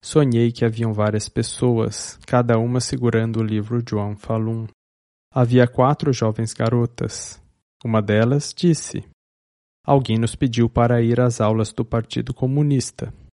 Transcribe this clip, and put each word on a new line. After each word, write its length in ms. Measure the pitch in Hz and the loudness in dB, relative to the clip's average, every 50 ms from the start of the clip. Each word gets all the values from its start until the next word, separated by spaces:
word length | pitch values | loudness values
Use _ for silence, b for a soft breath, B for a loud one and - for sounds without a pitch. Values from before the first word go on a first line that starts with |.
| _ | _
Sonhei 480 | - - 156 147 131 117 117 117 117 | 0 2 2 2 4 2 2 2 2
que 140 | 120 - 120 | 0 0 0
haviam 260 | 117 113 113 117 113 | 0 0 0 -4 -2
várias 380 | 107 104 104 107 107 107 - - | 0 0 0 0 0 -2 -6 -4
pessoas, 880 | _ - 117 - - - - 123 120 113 110 110 107 - - - - - - | _ -4 -4 -4 -4 0 0 2 2 2 0 -2 -4 -8 -12 -14 -16 -18 -8
cada 320 | - - 123 120 120 120 110 | 0 0 2 2 4 2 2
uma 220 | 113 120 123 127 | 2 0 -2 -2
segurando 580 | 120 - - 127 123 117 113 113 113 113 113 113 | -2 -4 -6 -2 0 0 0 0 0 0 -2 -2
o 40 | 113 | -2
livro 380 | 107 107 107 104 107 117 120 117 - | -2 -2 -4 -4 -2 -4 -4 -4 -2
Zhuang 300 | - 107 101 104 104 101 | -4 -4 -4 -4 -8 -10
Falun. 480 | - - 113 113 110 110 113 113 113 107 _ _ _ _ _ _ _ _ _ _ _ _ _ | -6 -4 -2 -2 -2 -4 -4 -6 -8 -12 _ _ _ _ _ _ _ _ _ _ _ _ _
Havia 320 | 131 123 117 123 123 123 | 2 2 4 6 6 4
quatro 460 | 120 - - 127 131 147 - - 151 | 4 4 2 2 2 2 0 0 -2
jovens 420 | 127 - 117 110 107 - 113 107 - | 0 0 0 -2 -2 -2 -6 -6 -4
garotas. 880 | - 117 113 120 120 117 113 _ - - 110 - - - - - - - _ _ _ _ _ _ _ - | -4 -2 0 2 0 0 -2 _ -6 -8 -8 -8 -10 -14 -16 -18 -20 -20 _ _ _ _ _ _ _ -6
Uma 160 | 117 110 110 | 0 0 0
delas 520 | 104 101 104 107 113 120 139 143 - - - | 2 2 2 2 4 4 2 0 -2 -4 -8
disse: 480 | - - 175 156 - - - - - - - _ _ _ _ _ _ _ _ _ _ _ _ _ _ _ | 0 2 2 2 2 -2 -10 -10 -12 -12 -12 _ _ _ _ _ _ _ _ _ _ _ _ _ _ _
"Alguém 320 | - 139 139 127 - 113 | 2 2 2 4 0 0
nos 180 | 113 117 113 - | 0 0 -2 -2
pediu 340 | - 156 127 113 117 117 117 | -2 -2 -2 2 2 0 2
para 320 | - 120 117 117 120 120 | 2 2 2 4 4 2
ir 200 | 117 117 120 120 | 2 2 2 2
às 180 | 123 123 117 - | 2 0 0 0
aulas 320 | 113 107 110 110 110 - | 0 0 2 0 -2 -2
do 140 | - - 117 | -4 -6 -6
Partido 480 | - - 117 110 - - 123 117 123 127 | -2 -2 -4 -4 -4 -8 -8 -6 -6 -6
Comunista." 800 | - - 127 135 143 147 147 143 131 117 - _ - - - - - - - _ | -4 -4 -2 0 0 0 2 0 0 -2 -4 _ -12 -12 -12 -12 -18 -20 -20 _